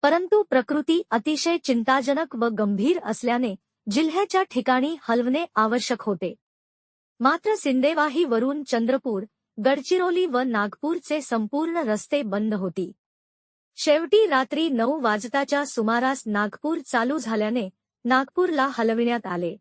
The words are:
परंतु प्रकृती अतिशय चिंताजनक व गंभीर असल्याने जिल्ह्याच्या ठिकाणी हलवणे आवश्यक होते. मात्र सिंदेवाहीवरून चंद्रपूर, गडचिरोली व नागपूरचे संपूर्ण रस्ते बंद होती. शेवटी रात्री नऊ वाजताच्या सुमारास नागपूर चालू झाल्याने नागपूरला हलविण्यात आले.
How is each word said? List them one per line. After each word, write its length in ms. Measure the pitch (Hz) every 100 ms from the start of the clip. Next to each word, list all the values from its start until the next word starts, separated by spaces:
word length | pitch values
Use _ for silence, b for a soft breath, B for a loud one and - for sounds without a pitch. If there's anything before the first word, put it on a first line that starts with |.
परंतु 400 | 285 330 359 415
प्रकृती 600 | 415 262 - 302 302 330 -
अतिशय 480 | 226 254 302 339 339
चिंताजनक 760 | - 233 226 262 254 277 320 240
व 120 | 233
गंभीर 500 | 214 208 202 247 359
असल्याने 520 | 208 220 240 240 247 190 _ _ -
जिल्ह्याच्या 520 | 208 320 320 403 381
ठिकाणी 540 | 381 247 254 254 277 330
हलवणे 420 | - 240 240 269 339
आवश्यक 480 | - 220 240 - 247
होते. 320 | - 190 180 - _ _ _ _ _ _ _ _
मात्र 340 | 247 330 415
सिंदेवाहीवरून 1080 | 427 285 254 277 320 302 269 339 226 254 285
चंद्रपूर, 580 | 285 233 233 262 262 202 214 _ _ -
गडचिरोली 600 | 220 285 269 370 359 349 359
व 120 | 247
नागपूरचे 840 | 262 220 202 - 294 339 - 302
संपूर्ण 560 | 277 226 214 285 330 339
रस्ते 460 | 269 214 - 285
बंद 320 | 226 202 214
होती. 380 | 214 185 170 185 - _ _ _ _ _ _ _ -
शेवटी 500 | - 302 330 415 427
रात्री 420 | 269 262 285 320
नऊ 320 | 247 233 311
वाजताच्या 680 | 233 208 226 277 277 285 285
सुमारास 560 | - 214 233 254 269 226
नागपूर 520 | 208 208 - 294 330
चालू 400 | 269 247 240 302
झाल्याने 500 | 220 220 214 247 190 _ _ _
नागपूरला 640 | 240 254 269 - 370 311 269
हलविण्यात 540 | 262 226 226 240 240 190
आले. 300 | 175 175 202